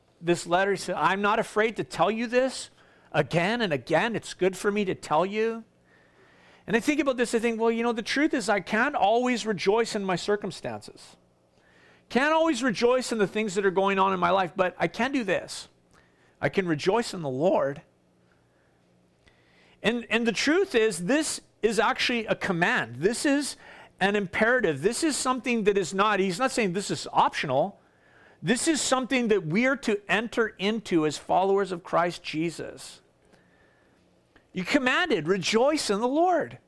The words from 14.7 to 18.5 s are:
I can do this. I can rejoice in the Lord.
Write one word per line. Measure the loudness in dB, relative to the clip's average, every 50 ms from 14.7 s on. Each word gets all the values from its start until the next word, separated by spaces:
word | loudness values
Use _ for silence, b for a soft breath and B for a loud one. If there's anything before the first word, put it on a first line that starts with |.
| 0 -2
I | -2 -2
can | 0 0 -2 0
do | 0 -2 -2
this. | 0 -2 -2 -2 -6 -12 -14 -14 -16 _ _ _ _ b b b b b b b b b b
I | -4 -2
can | 0 0 0 0
rejoice | 0 0 0 0 0 0 0 -2 -6
in | -8
the | -6 -6
Lord. | -2 0 2 2 2 2 2 0 -4 -6 -14 _ _ _ _ _ _ _ b b b b b b